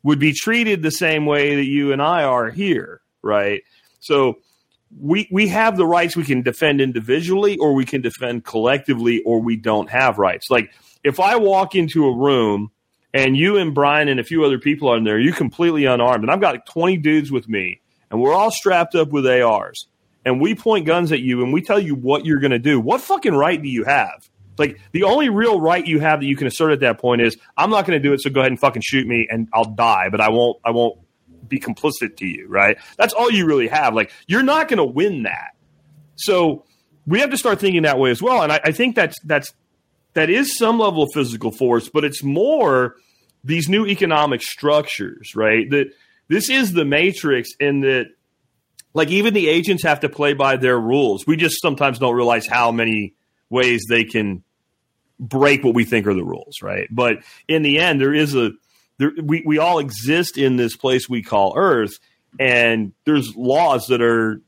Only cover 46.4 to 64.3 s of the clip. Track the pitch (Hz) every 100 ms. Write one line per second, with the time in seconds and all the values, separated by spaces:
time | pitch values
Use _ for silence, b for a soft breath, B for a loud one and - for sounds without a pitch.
46.4 | - 262 226 170 143 147 185 - 156 127
47.4 | 120 - 143 139 135 131 113 _ _ _
48.4 | _ _ _ - _ 156 151 190 220 208
49.4 | 160 165 170 180 160 147 147 - 147 139
50.4 | 135 131 127 123 113 139 127 101 - 160
51.4 | 165 - 170 135 139 120 127 120 120 117
52.4 | - 123 120 117 113 107 98 _ _ _
53.4 | _ 123 127 120 101 117 113 113 104 90
54.4 | _ _ _ _ _ _ _ _ 120 131
55.4 | 143 139 131 120 113 117 101 95 87 85
56.4 | - - 98 98 95 113 120 110 B B
57.4 | - 160 147 147 180 143 135 151 147 135
58.4 | 113 - _ _ _ _ 143 151 151 165
59.4 | 156 151 170 170 143 104 120 165 170 -
60.4 | 135 123 120 - 131 131 - 123 101 104
61.4 | 98 - 190 123 107 - _ _ _ -
62.4 | 131 123 117 113 101 _ - 147 117 107
63.4 | 123 143 170 127 113 123 117 117 113